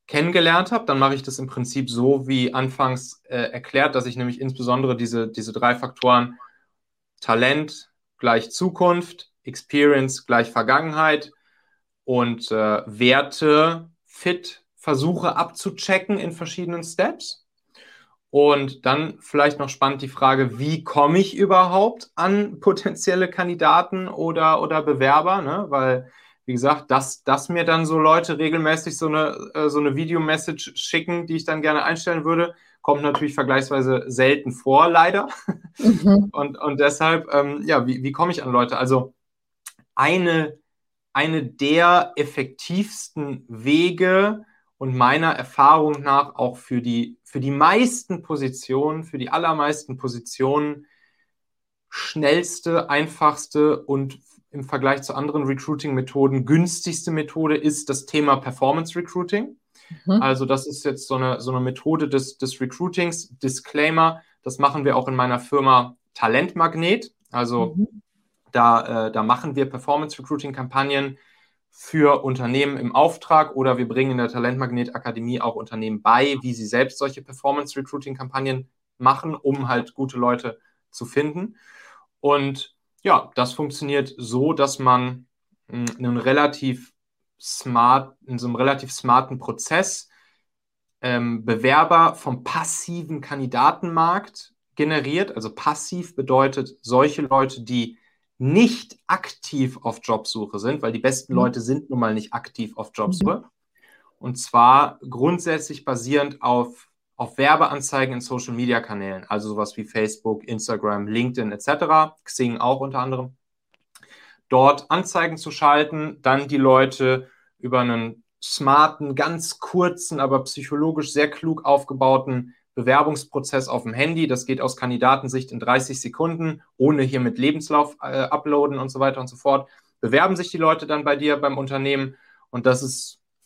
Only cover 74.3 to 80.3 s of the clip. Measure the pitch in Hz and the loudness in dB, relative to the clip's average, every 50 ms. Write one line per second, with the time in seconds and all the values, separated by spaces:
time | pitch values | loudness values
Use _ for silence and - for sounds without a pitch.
74.3 | 127 123 117 123 127 131 135 120 123 123 120 120 - 127 - 123 113 113 117 120 | -2 -2 -2 -2 -2 -2 -4 -4 -4 -4 -4 -6 -8 -10 -8 -8 -8 -8 -6 -6
75.3 | 127 120 117 117 113 110 110 - 117 110 110 110 107 104 - 110 117 123 135 143 | -6 -4 -4 -6 -6 -8 -10 -12 -10 -8 -6 -6 -6 0 2 4 4 4 4 2
76.3 | 139 131 123 127 120 113 110 104 120 120 135 135 - - 139 135 135 135 135 - | 0 -4 -6 -8 -8 -8 -6 -2 0 0 0 0 -2 -6 -6 -6 -6 -10 -18 -20
77.3 | 135 - - 139 139 143 143 143 - 139 135 - - 143 139 139 135 135 131 131 | -12 -6 -2 -2 -2 -2 -4 -8 -8 -10 -10 -8 -10 -10 -10 -10 -12 -12 -10 -8
78.3 | 135 135 135 135 131 131 131 _ _ _ _ _ _ - 127 127 139 - - 160 | -6 -4 -4 -4 -4 -6 -8 _ _ _ _ _ _ -2 0 0 0 0 -2 -8
79.3 | 156 - - 139 139 139 131 120 123 120 120 - - - 135 131 127 123 123 123 | -8 -4 -2 -2 -2 0 -2 -2 -2 -2 -4 -6 -8 -8 -8 -6 -4 -2 0 0